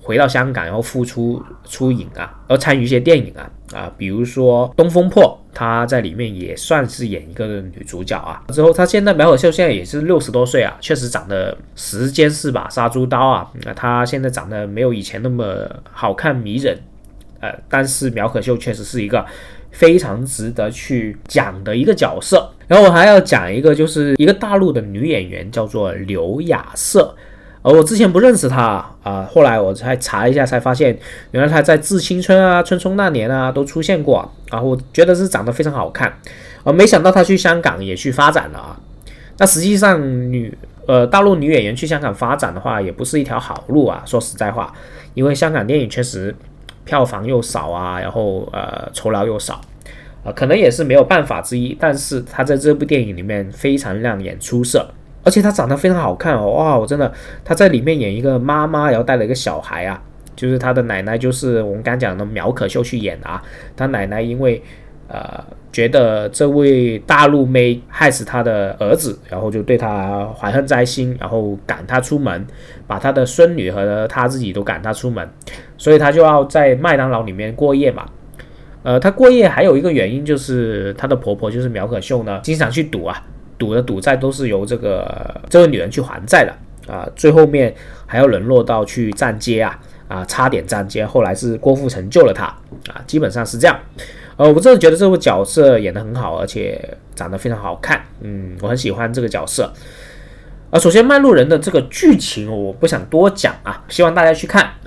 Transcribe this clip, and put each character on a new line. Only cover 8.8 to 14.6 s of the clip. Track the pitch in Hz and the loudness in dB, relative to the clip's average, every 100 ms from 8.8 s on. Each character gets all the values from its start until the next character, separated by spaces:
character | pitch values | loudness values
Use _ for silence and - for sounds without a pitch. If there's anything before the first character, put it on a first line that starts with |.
现 | 180 208 | 2 2
在， | 202 | 2
苗 | 165 165 | 4 4
可 | 131 | 4
秀 | 175 | 4
现 | 165 170 | 2 0
在 | |
也 | 98 | -2
是 | 87 147 | -6 -4
六 | 160 165 | 0 0
十 | 127 | 0
多 | 120 | -2
岁 | 123 135 | 0 0
啊， | 101 - | -2 -4
确 | - | -4
实 | 139 123 | -4 -4
长 | - 98 | -6 -6
得 | 98 95 - - | -4 -4 -8 -16
时 | - - 101 135 | -14 -10 -6 -2
间 | 135 151 | 2 2
是 | 151 151 | 2 -4
把 | 107 - | -4 -4
杀 | 127 117 | -2 -2
猪 | 127 127 | 0 -2
刀 | 123 | 2
啊， | 131 104 - 120 | 2 0 -4 -12
那 | 113 | -14
她 | - 120 120 | -6 -2 0
现 | 123 135 | 0 -2
在 | 131 | -4
长 | 123 85 | -6 -8
得 | 107 | -8